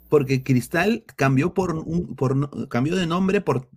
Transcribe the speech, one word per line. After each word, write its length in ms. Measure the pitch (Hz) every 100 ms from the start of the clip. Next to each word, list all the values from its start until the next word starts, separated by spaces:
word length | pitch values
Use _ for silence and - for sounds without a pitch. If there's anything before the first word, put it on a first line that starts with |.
| -
porque 340 | 151 131 131
Cristal 600 | 131 127 - 170 196 226 - -
cambió 380 | 139 131 175
por 220 | 185 180 160
un, 400 | 156 170 - 131
por 200 | 131 135
no-, 140 | 143 - 113
cambió 260 | 120 139 185
de 100 | 165
nombre 340 | 175 190 202
por 300 | 175 127 -